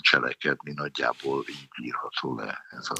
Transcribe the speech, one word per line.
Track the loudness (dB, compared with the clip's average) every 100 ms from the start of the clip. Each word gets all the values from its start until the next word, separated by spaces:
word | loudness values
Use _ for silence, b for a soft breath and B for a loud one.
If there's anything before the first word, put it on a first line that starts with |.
cselekedni, | 6 6 4 0 0 0 -2
nagyjából | -4 -4 0 0 0 0 0 -2
így | -8 -12 -8 -4
írható | -4 -4 -4 -2 -2
le | -4 -8 -10
ez | -10 -4
a | 4